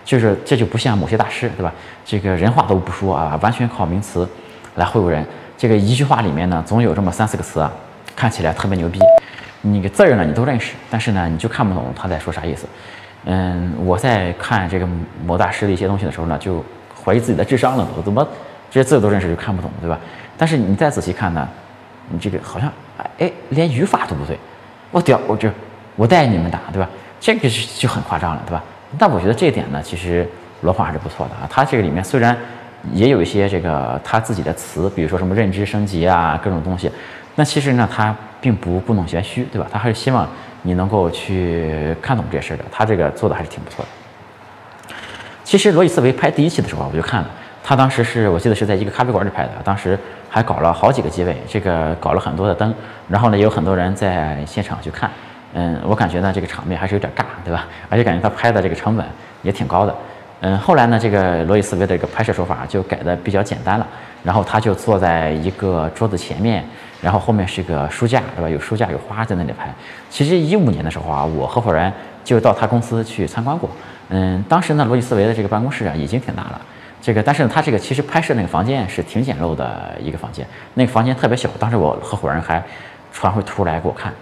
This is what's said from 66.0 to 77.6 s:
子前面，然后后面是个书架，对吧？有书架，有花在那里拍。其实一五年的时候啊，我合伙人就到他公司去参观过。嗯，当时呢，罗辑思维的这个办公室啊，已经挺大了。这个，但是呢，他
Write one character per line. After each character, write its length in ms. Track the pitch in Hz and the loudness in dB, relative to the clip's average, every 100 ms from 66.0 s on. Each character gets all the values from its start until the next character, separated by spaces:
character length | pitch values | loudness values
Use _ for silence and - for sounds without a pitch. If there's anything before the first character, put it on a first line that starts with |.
| 113 | -2
子 120 | 90 | -2
前 200 | - 82 | -6 -2
面， 240 | 110 101 78 - - - | 0 0 -4 -14 -20 -4
然 100 | 87 | 0
后 80 | 101 | 2
后 140 | - | 2
面 160 | 107 90 | 0 0
是 140 | - | -4
个 260 | 87 78 73 | -2 -2 -2
书 180 | - 120 | 0 2
架， 160 | 127 - - | 2 -2 -6
对 60 | |
吧？ 60 | 82 | -4
有 120 | 76 | -4
书 160 | - 107 | -4 -2
架， 140 | 104 | -2
有 80 | 80 | -4
花 260 | - 104 | -8 -6
在 100 | 110 92 | -2 -2
那 60 | |
里 80 | 85 | -2
拍。 200 | - - - - - - | -6 -10 -12 -18 -20 -14
其 120 | - | -2
实 140 | 147 180 | 2 2
一 180 | 151 | 4
五 160 | 208 143 | 4 2
年 140 | 76 | 0
的 60 | 76 | -4
时 80 | 78 | -6
候 120 | 80 | -4
啊， 140 | 73 | -2
我 220 | 76 78 65 | 0 -2 0
合 120 | 123 | 0
伙 140 | 107 | 2
人 180 | 80 92 95 - - | 2 0 -4 -14 -16
就 160 | - 120 | 2 4
到 140 | 120 | 6
他 140 | 101 107 | 4 2
公 140 | 120 | 2
司 220 | 117 113 | 0 -4
去 240 | 113 - 82 | -2 -4 -4
参 160 | - | -2
观 160 | 123 165 | -2 -2
过。 120 | - - - - - | -4 -8 -18 -20 -4
嗯， 340 | 95 92 92 101 | 0 2 0 2
当 100 | 165 | 2
时 120 | 170 | 2
呢， 100 | 151 | 2
罗 100 | 123 | 2
辑 60 | 127 | 2
思 140 | 123 | 2
维 120 | 110 107 | 2 2
的 60 | |
这 100 | 110 | 2
个 60 | 98 | 0
办 120 | 107 | 0
公 120 | 123 | -2
室 140 | - 101 | -2 -4
啊， 80 | |
已 120 | 76 71 | -2 -2
经 140 | 117 | -4
挺 120 | 117 | -4
大 80 | 98 | -8
了。 180 | - - - - - - | -10 -12 -16 -20 -20 -6
这 140 | - | 0
个， 80 | 107 | 2
但 120 | 104 | 2
是 80 | 143 | 2
呢， 80 | 127 | 2
他 100 | 160 | 2